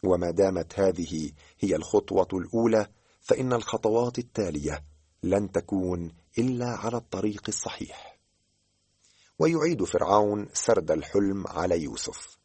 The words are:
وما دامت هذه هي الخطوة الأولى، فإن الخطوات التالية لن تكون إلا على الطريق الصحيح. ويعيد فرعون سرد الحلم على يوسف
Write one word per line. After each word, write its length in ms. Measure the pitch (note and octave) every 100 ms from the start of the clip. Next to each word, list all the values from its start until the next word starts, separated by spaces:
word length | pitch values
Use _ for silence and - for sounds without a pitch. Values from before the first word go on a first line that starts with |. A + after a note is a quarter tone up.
وما 280 | F#2 F2+ F2
دامت 480 | E2+ F#2+ F2+ D#2+ -
هذه 520 | G2 F2 E2 D#2+ D2+ - - _
هي 160 | G2+ D#2+
الخطوة 520 | D#2+ G#2 - F#2+ F2+
الأولى، 540 | F#2 F2+ A2+ A#2 A2 G2+ _ _ _
فإن 320 | - - B2+
الخطوات 640 | B2 A2 - A2 A2 A#2+ B2
التالية 640 | A#2+ - F#2+ D#2 D2 D2 - _ _ _
لن 280 | F2 G2 G#2
تكون 600 | E2+ - G2 F#2 F2+ E2+ - _ -
إلا 320 | B2 B2+ B2
على 280 | A2+ A2 A#2+
الطريق 460 | - F#2+ G#2+ G#2 -
الصحيح. 720 | G#2+ - - - - - _ _ _ _ _ _ _ _ _ _ _ _ _
ويعيد 440 | D#3+ E3 D#3 D#3
فرعون 640 | E2+ - E2+ G#2 G#2 G#2 G#2
سرد 380 | - - A2+ D#2+
الحلم 520 | D#2 D#2+ G2+ G2+ G2 F2+
على 360 | - F2+ F2
يوسف 540 | D#2 E2 - - - -